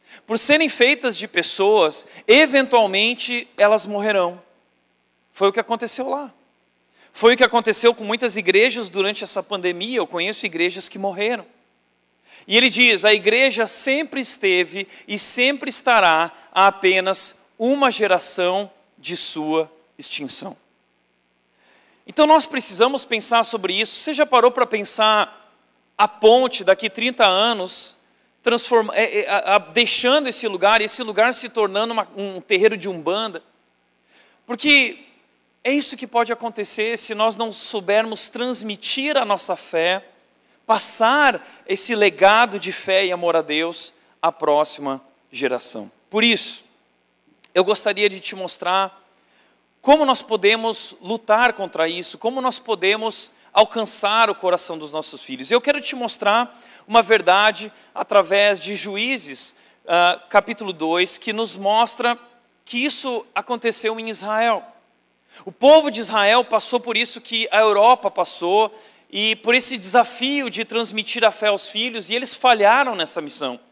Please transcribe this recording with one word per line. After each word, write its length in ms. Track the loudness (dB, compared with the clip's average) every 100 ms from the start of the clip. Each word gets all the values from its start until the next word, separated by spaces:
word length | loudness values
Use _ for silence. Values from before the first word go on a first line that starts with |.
| _ -20 -4
Por 100 | 0
serem 320 | 4 4 2
feitas 480 | 2 2 2 -2 -4
de 120 | -4
pessoas, 760 | -4 -4 0 2 4 2 0 -10 -12 4
eventualmente 1200 | 6 6 2 2 2 2 0 -2 -2 -4 -6 -8 2
elas 300 | 4 4 0
morrerão. 560 | -4 -2 0 -2 -6 _ _ _ _ _ _ _ _ _
Foi 160 | -2 0
o 40 |
que 80 | 0
aconteceu 500 | -4 -6 -4 -4 -4
lá. 200 | -6 -8 -18 _ _ _ _ _ _ _
Foi 220 | 2 4
o 20 | 4
que 80 |
aconteceu 500 | 4 2 2 4 4
com 100 | 2
muitas 320 | -4 -4 -4 -2
igrejas 520 | 0 4 2 0 -6
durante 340 | -4 -4 -4
essa 200 | -4 -6
pandemia. 560 | -6 -6 -4 -6 -6 -4
Eu 80 | -4
conheço 380 | -4 -4 -4
igrejas 440 | -6 -2 -2 -2 -6
que 100 | -4
morreram. 480 | -8 -4 -4 -6 -10 _ _ _ _ _ _ _ _ -20 0
E 80 | 2
ele 120 | 2
diz: 360 | 4 2 4
a 100 | 4
igreja 520 | 4 2 2 2 0 0
sempre 540 | 0 0 -2 -4 -4
esteve 680 | -4 -2 0 0 0 -6 -12 -16 -8
e 100 | -2
sempre 540 | 0 2 0 0 -4
estará 600 | -2 2 4 4 2 0 -6 _
a 140 | 2 2
apenas 720 | 4 2 2 0 -2 -2 -6 _ _
uma 320 | -2 2 0
geração 800 | 0 0 0 0 -2 -2 -2 -6 _ _ _
de 180 | -8 -4
sua 540 | -4 -4 -2 -2 -4 _ _ -12
extinção. 580 | -8 -8 -6 -8 -8 -16 _ _ _ _ _ _ _ _ _ _ _ _ _ _ -8
Então 200 | 0 4
nós 200 | 4 4
precisamos 580 | -2 -2 2 0 0
pensar 400 | -4 -2 0 0
sobre 300 | 0 -2 -4
isso. 260 | -2 -2 -2
Você 140 | -4
já 100 | -2
parou 260 | 2 4 4
pra 160 | 2 -2
pensar 840 | -2 -4 0 2 2 0 -6 _ _ _ _ _ -2
a 100 | -2
ponte 560 | 4 6 6 4 0
daqui 240 | 0 0 0
trinta 380 | -4 -4 2 2
anos, 720 | 4 0 -2 -4 -4 -6 -10 _ _ _ _
transforma-, 520 | -2 -2 0 0 0 -2
é, 240 | -2 -2
é, 80 | -2
a, 280 | -2 2 0
a, 20 |
deixando 720 | 0 0 0 0 0 0 0
esse 200 | -2 -4
lugar, 320 | 0 2 2
esse 220 | 2 -2
lugar 320 | -2 0 0
se 140 | 0 -4
tornando 440 | -4 -2 -2 -4
uma, 160 | -4 -6 -10
um 240 | -12 -12
terreiro 360 | -2 2 2 0
de 120 | -6
umbanda? 540 | -8 -4 -4 -6 -10 -18 _ _ _ _ _ _ _ _ _ -14
Porque 520 | -4 4 4 4 -4 -20 _ _ _ _ _
é 80 | -4
isso 240 | 0 0 -4
que 100 | -4
pode 260 | -2 -2
acontecer 640 | -4 -8 -6 -4 -2 -2 -2
se 180 | -4
nós 220 | -2 -2 -2
não 160 | -6
soubermos 760 | -6 -6 -6 0 0 0 -2 -2
transmitir 880 | -2 -6 -6 -6 -6 -2 -2 0 -2
a 80 |
nossa 300 | 0 -2 -4
fé, 500 | -6 -6 -2 0 -2 -6 _ _ _ _ _ -2
passar 800 | 0 2 2 2 4 2 2 -8 -20 -6
esse 260 | -2 0
legado 640 | 2 2 4 4 6 2 -2
de 140 | -6
fé 340 | -6 0 0 2
e 60 |
amor 240 | -2 0 0
a 60 |
Deus 520 | 0 -2 -2 -4 -10 -12 _ _
à 120 | -4
próxima 680 | -2 0 0 0 -4 -8 -8 -12 _ _
geração. 600 | -6 -4 -4 -6 -8 -14 _ _
Por 140 | 0
isso, 400 | 2 2 -2 -6 -14 _ _ _ _ _ _ _ -4
eu 80 | -2
gostaria 460 | 0 0 -2 -2 -2
de 100 | -2
te 160 | -10
mostrar 720 | -10 -8 -6 -2 -2 -2 -8 _ _ _ _ _ _ _ _
como 240 | 4 4 4
nós 160 | 0
podemos 760 | -2 0 2 2 0 -4 -6 -10
lutar 500 | -8 -8 0 2 2
contra 340 | 0 -6 -2 -2
isso, 300 | -2 -8 -8
como 240 | -6 -4
nós 180 | -4 -4
podemos 720 | -4 -2 0 0 -2 -6 -8 -12 _
alcançar 800 | 2 2 2 -2 -2 0 2 2
o 40 |
coração 440 | 2 -2 -2 -2 -10
dos 120 | -10
nossos 320 | -8 -8 -10
filhos. 280 | -12 -10 -2
Eu 100 | 0
quero 180 | 0 -4
te 160 | -6
mostrar 640 | -6 -6 -2 0 0 -2 -8 -20 -20 0
uma 140 | 2
verdade 680 | 4 2 4 4 4 0 -8 -16 _
através 640 | -12 0 2 2 2 2 2
de 160 | -4
Juízes, 800 | -8 -6 -6 -4 -4 -6 -8 -10 -12 _ _ -2
ah, 320 | 2 2 0 0
capítulo 420 | 0 0 -6 -8
dois, 460 | -6 -2 0 0 -2
que 140 | -4
nos 220 | -4 -6
mostra 640 | -4 0 2 0 0 -2 -4 -8 _ _ _
que 140 | -10 -6
isso 480 | -4 -4 -4 -8 -6
aconteceu 680 | -8 -6 -4 -2 -2 -2 -6
em 80 | -8
Israel. 560 | -10 -4 -2 0 -2 -6 -20 _ _ _ _ _ -20
O 80 | -18
povo 380 | 2 6 8 6
de 100 | -2
Israel 440 | -2 2 4 4
passou 360 | 2 -2 -2 -4
por 160 | -2 -2
isso 240 | -2 -4
que 260 | -8 -6 -2
a 80 | 2
Europa 520 | 4 6 6 4 0
passou 640 | -4 -4 -4 0 0 0 -4 -20 _ _
e 260 | -4 -4 -2
por 180 | 0
esse 220 | 2 2 0
desafio 720 | 0 2 2 -2 -4 -4 -4
de 160 | -6
transmitir 580 | -6 -4 -4 -6 -6 0
a 80 | 0
fé 180 | 0 -2
aos 200 | -2 -4
filhos, 400 | -6 -6 -8 -6
e 60 |
eles 200 | -4 -4
falharam 600 | 0 2 4 4 4 2
nessa 260 | -4 -6 -6
missão. 400 | -8 -8 -8 -8 _